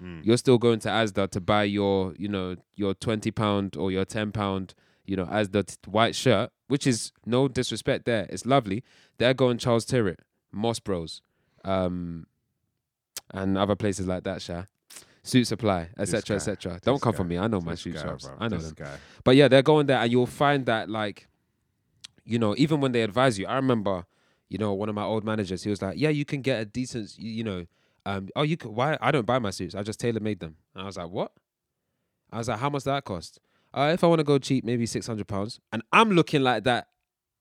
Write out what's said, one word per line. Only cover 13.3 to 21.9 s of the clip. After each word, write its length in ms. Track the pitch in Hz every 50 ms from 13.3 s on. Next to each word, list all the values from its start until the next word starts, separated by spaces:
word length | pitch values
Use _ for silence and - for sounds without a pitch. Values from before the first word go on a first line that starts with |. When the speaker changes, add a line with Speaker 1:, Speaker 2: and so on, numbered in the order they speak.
| -
Speaker 2:
and 240 | 95 95 95 95 95
other 180 | 101 98 104
places 320 | 95 107 104 95 101 92 92
like 160 | 92 90 85
that, 180 | 98 92 90
Sha. 220 | - - 87 85 98 - _ _ _ _ - - - _ _ _ -
Suit 220 | - - 127 117
Supply, 440 | - 110 101 113 104 95 87 82 82 - -
Speaker 1:
This 160 | 101 90 104
Speaker 2:
et 80 | 107 -
cetera, 100 | - 107 98
Speaker 1:
guy. 40 |
Speaker 2:
et 40 | -
cetera 340 | 110 98 - - 92 87 90 -
Don't 120 | 117 135
Speaker 1:
This 80 | 135 -
Speaker 2:
come 100 | 123 104
for 100 | - 92
Speaker 1:
guy. 60 | 85
Speaker 2:
me. 80 | 85 87
I 100 | 95 117
know 140 | 110 95
my 100 | 82 82 85
Speaker 1:
This 80 | 85
Speaker 2:
suit 120 | - 87 80
Speaker 1:
guy, 80 | 78
Speaker 2:
shops. 240 | 73 69 87 67 65
Speaker 1:
bro. 100 | 67 67 76
Speaker 2:
I 80 | 104 117
know 100 | 107 82
Speaker 1:
This 140 | 80 80
Speaker 2:
them. 140 | 78 - 76
Speaker 1:
guy. 120 | 71 71 69 - - - - -
Speaker 2:
But 120 | 123 131
yeah, 120 | 139 147 123
they're 140 | 127 135
going 240 | 131 156 151 151 147
there, 140 | 139 131 117
and 120 | 113 117
you'll 140 | 120 123 127
find 400 | 120 - - 147 143 143 139 127
that, 240 | 123 113 110 90 85
like, 380 | 107 110 107 104 92 - - _ _ _ _ _ _ _ _ _ _ _ _ _